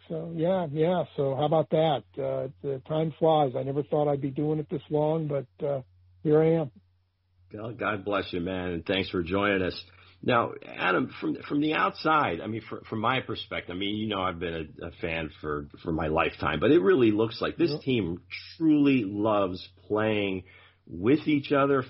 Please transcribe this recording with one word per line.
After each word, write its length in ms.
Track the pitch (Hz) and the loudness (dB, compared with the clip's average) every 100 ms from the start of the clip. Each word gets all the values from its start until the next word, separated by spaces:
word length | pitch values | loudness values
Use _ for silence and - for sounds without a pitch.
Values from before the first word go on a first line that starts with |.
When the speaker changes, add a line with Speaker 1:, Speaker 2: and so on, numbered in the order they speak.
| - | -12
Speaker 1:
So, 240 | 165 165 | -10 -8
yeah, 320 | 165 165 190 165 | -2 0 0 -2
yeah. 320 | 151 160 180 139 - | 0 0 0 -2 -2
So 160 | 139 | -2
how 100 | 135 | 0
about 240 | 147 160 147 | 2 2 2
that? 340 | 156 160 135 - - | 2 4 2 -4 -8
Uh, 320 | 135 135 131 - | -4 -4 -6 -8
the 180 | 143 131 - | -6 -6 -4
time 240 | 156 160 - | -2 -2 2
flies. 340 | 160 156 139 | 4 6 4
I 80 | 127 | 0
never 200 | 135 139 | -4 -4
thought 260 | 143 151 147 | 0 2 2
I'd 140 | 143 | 0
be 80 | 139 | -2
doing 280 | 135 151 156 | -2 -2 -2
it 120 | 147 | -4
this 100 | 151 - | -8 -2
long, 400 | 151 151 160 151 | 0 2 0 -2
but, 380 | 143 131 - 147 | -4 -6 -6 -4
uh, 160 | 135 - _ _ _ | -4 -6 _ _ _
here 180 | 156 151 | 4 6
I 120 | 160 165 | 6 4
am. 80 | 147 - _ _ _ _ _ _ _ | 0 -8 _ _ _ _ _ _ _
Speaker 2:
God, 240 | 104 113 101 | -12 -10 -4
God 260 | 101 104 95 | -2 -2 0
bless 260 | 98 92 | -2 0
you, 80 | 90 | -4
man, 300 | 85 92 90 | -2 -2 -4
and 160 | 85 85 | -4 -2
thanks 240 | 95 92 | -2 0
for 120 | 92 | -2
joining 380 | 82 98 101 98 | -2 0 2 2
us. 180 | 90 - - - - - | 0 -4 -12 -20 -20 -8
Now, 280 | - 120 107 - - - | 0 2 0 -4 -12 -4
Adam, 340 | 175 175 131 - | 0 0 0 -4
from, 140 | 165 143 - | -6 -6 -4
from 120 | 147 | -2
the 140 | 151 | 0
outside, 680 | 156 165 - 160 156 123 87 | 0 0 -2 0 2 2 -2
I 60 | 107 | -4
mean, 160 | 110 - | -8 -8
fr-, 140 | 110 - | -12 -8
from 120 | 110 | -2
my 220 | 110 131 | 0 0
perspective, 520 | 117 107 - 87 - | -2 -8 -8 -10 -8
I 20 | 90 | -6
mean, 200 | 101 107 | -4 -4
you 100 | 110 | -2
know, 160 | 98 | -2
I've 160 | 92 85 | -2 -2
been 160 | 87 82 78 - | -4 -6 -8 -12
a, 60 | 82 | -14
a 40 | - | -8
fan 300 | 85 82 78 - | -6 -4 -6 -8
for, 260 | 76 73 71 - | -8 -6 -8 -10
for 80 | - | -6
my 160 | 80 78 | -4 0
lifetime, 540 | 80 80 - 73 78 | 0 0 -2 -2 0
but 100 | 104 | 4
it 100 | 160 | 4
really 300 | 190 175 117 | 4 4 4
looks 300 | 104 113 - | 4 0 -2
like 160 | 78 - | -4 0
this 160 | 165 | -2
Speaker 1:
Yep. 80 | 147 | -2
Speaker 2:
team 380 | - 123 85 90 - - - - | -2 0 0 -4 -10 -18 -16 -2
truly 460 | 160 151 143 131 | 2 4 6 4
loves 640 | 98 101 110 104 95 90 - _ - | 0 0 2 2 0 -2 -12 _ -4
playing 560 | 107 110 104 101 95 90 - - _ - | 0 2 2 0 -2 -8 -18 -20 _ -16
with 400 | 82 104 151 156 | -2 2 2 4
each 240 | 147 139 | 0 2
other, 340 | 143 139 139 - | 2 4 2 0